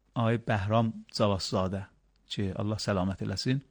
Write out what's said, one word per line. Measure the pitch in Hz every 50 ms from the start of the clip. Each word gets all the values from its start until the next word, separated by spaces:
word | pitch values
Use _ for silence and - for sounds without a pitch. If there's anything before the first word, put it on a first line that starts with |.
| _ _ _
ay | 120 117 113 117 113
Bəhram | - - 113 101 95 104 107 117 117 113 110 107 - -
Cavazzadə, | - - 113 104 98 92 - - - 101 92 92 95 95 98 - _ _ _ _ _ _ _ _
ki, | - - 101 95 90
Allah | - 104 104 110 104
səlamət | - - 101 95 90 95 92 - 107
eləsin, | 107 101 98 - 127 131 139 - _